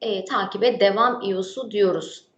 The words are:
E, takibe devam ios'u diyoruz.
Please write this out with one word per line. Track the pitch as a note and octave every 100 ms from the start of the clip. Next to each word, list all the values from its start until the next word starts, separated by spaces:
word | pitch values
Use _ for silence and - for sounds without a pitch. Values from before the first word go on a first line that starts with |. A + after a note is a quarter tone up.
E, | A3+ G3
takibe | F#3 B3 F#3+ G3 A#3+ G#3+
devam | G3+ G3+ B3 B3
ios'u | G3 F#3 F#3+ - A#3
diyoruz. | G3+ G3 E3 D#3 - _